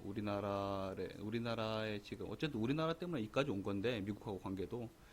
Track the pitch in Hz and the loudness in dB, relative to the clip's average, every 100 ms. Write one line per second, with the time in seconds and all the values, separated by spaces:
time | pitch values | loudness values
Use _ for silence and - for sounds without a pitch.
0 | - 101 104 101 101 98 98 98 95 95 | -4 -2 0 2 2 2 2 0 0 -2
1 | 90 90 101 117 117 113 110 110 110 104 | -4 -4 -2 0 0 0 0 0 0 -2
2 | - 101 90 104 156 120 110 147 160 165 | -4 -6 -4 -2 0 2 4 4 2 0
3 | 180 156 107 - 143 101 98 101 107 123 | 0 0 2 2 2 2 2 2 2 2
4 | 98 104 - 95 98 95 90 117 117 - | 0 -2 -4 -4 -2 -2 -2 -2 -6 -10
5 | - | -20